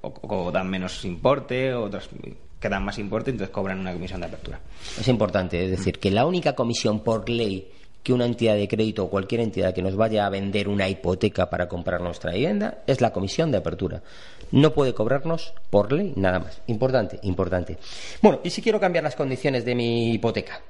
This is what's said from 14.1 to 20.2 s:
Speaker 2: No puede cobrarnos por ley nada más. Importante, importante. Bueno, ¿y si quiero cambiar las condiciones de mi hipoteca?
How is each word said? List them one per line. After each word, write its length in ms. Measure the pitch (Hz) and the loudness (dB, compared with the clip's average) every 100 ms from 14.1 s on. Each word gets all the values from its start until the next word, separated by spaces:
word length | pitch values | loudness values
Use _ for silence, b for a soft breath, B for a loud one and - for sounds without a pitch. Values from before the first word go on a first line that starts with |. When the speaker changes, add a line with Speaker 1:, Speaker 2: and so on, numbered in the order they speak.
| B B B B | B B B B
Speaker 2:
No 220 | - 151 | 6 6
puede 200 | 147 135 | 6 2
cobrarnos 600 | 110 110 139 156 165 - - - | 2 2 2 0 -2 -2 -4 4
por 220 | 101 104 | 4 4
ley 220 | 147 202 139 | 2 0 2
nada 240 | 95 90 | 2 2
más. 220 | 82 - - | -2 -8 -4
Importante, 520 | 110 131 131 101 - | 0 2 2 0 -4
importante. 540 | 101 92 90 90 87 90 B B B B | -4 0 2 0 -2 -8 B B B B
Bueno, 180 | 214 156 | 6 6
¿y 60 | 175 | -2
si 120 | 190 | -2
quiero 180 | 233 214 | 0 2
cambiar 240 | 190 175 | 2 2
las 120 | 147 - | -2 -2
condiciones 500 | 139 127 147 131 117 | -2 0 0 0 0
de 100 | 123 | 0
mi 380 | 117 117 117 | 2 2 2
hipoteca? 480 | 113 | 2